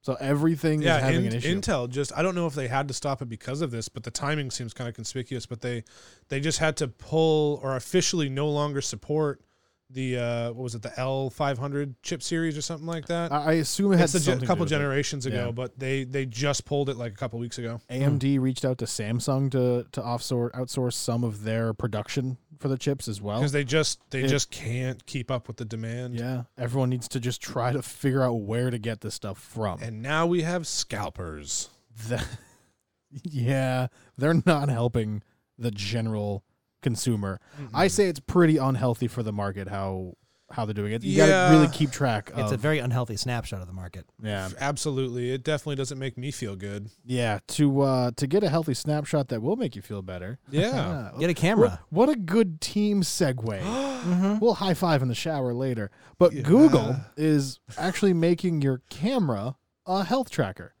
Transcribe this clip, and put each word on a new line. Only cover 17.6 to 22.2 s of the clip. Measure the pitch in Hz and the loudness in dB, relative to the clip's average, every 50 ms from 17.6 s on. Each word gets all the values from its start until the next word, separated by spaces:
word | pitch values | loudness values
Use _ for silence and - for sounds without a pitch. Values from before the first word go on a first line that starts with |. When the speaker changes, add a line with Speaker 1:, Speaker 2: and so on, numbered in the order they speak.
| 120 113 117 117 _ - | -8 -6 -8 -8 _ -8
Speaker 1:
A | 123 | -2
M | 131 139 143 147 | 2 2 2 2
D | 139 131 135 139 135 | 4 2 2 2 4
reached | 127 131 127 - - | 2 0 0 0 -2
out | 131 127 - | -2 -2 -2
to | 117 | -4
Samsung | - - - 110 104 117 120 - - 131 135 139 131 | -6 -4 -6 -4 -2 -2 -2 0 0 0 0 0 2
to, | 131 131 123 123 123 123 120 - | 2 2 2 2 2 0 -2 -6
to | - 139 | -8 -8
offsor-, | 110 117 120 117 - - 131 120 120 120 | -4 -4 -4 -4 -4 -4 -2 -2 -2 -4
outsource | - 127 127 123 - 139 127 123 | -4 -8 -8 -4 -2 -2 -2 -2
some | - - - - 117 120 120 | -2 -2 -2 -2 0 0 0
of | 117 107 104 | -2 -4 -4
their | 104 110 110 113 113 113 107 | -4 -4 -2 0 0 -2 -2
production | - - 117 101 104 104 - - 143 | -2 -4 -4 -4 -4 -6 -4 -4 -4